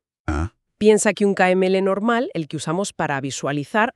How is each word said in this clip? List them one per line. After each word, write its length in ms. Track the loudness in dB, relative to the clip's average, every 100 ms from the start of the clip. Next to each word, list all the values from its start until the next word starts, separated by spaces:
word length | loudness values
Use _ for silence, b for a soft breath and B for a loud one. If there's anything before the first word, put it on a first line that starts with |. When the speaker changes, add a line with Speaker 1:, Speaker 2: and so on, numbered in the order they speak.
| _ _ -4
Speaker 1:
Ah. 280 | -4 -4 -8 _ 2
Speaker 2:
Piensa 340 | 4 4 2
que 120 | 2 0
un 80 |
K 160 | 2 2
M 160 | 2 2
L 160 | 2
normal, 480 | 0 0 0 0 -2 -6
el 120 | -6
que 80 | -6
usamos 380 | -4 -4 -4
para 260 | -4 -4 -4
visualizar, 760 | -6 -6 -4 -4 -2 -2 -2